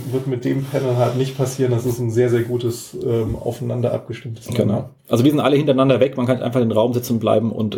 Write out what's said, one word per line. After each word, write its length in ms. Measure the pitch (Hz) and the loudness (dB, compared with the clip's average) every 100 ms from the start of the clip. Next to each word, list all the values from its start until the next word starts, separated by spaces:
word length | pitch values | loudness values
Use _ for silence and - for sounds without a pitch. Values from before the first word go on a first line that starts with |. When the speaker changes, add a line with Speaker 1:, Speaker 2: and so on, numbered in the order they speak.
| 123 | -2
Speaker 1:
wird 160 | 131 135 | -4 -4
mit 160 | 123 | -4
dem 220 | 135 135 135 | -2 -2 -2
Panel 320 | 139 131 123 | -2 0 2
halt 180 | 117 127 | 2 0
nicht 200 | 135 - | -2 -2
passieren. 340 | 127 - 127 | -4 0 0
Das 140 | 117 117 | 0 0
ist 140 | 120 | -2
ein 120 | 120 | 0
sehr, 180 | 113 123 | 2 2
sehr 140 | 117 | 2
gutes, 540 | 113 123 117 113 - - - | 0 -2 -2 -4 -8 -8 -2
ähm, 300 | 117 107 - | -2 -2 -4
aufeinander 560 | - 120 120 117 117 | -6 -6 -6 -2 -2
abgestimmtes 540 | 117 - 117 123 110 - | -2 -6 -10 -10 -12 -4
Panel. 140 | 113 104 | 0 2
Speaker 2:
Genau. 240 | 101 - - - | 0 -4 -14 -2
Also 140 | 113 | 2
wir 80 | 131 | 4
sind 80 | 147 | 4
alle 160 | 120 139 | 4 2
hintereinander 460 | 147 131 135 123 | 2 2 4 4
weg. 160 | 135 - | 2 0
Man 80 | 123 | -2
kann 160 | 123 | 0
einfach 180 | 123 127 | 0 0
in 80 | 113 | 2
den 100 | 107 | 2
Raum 140 | 117 | 2
sitzen 260 | 123 123 117 | 0 0 0
bleiben 320 | 107 110 113 | 2 2 2
und, 220 | - 110 | -2 -4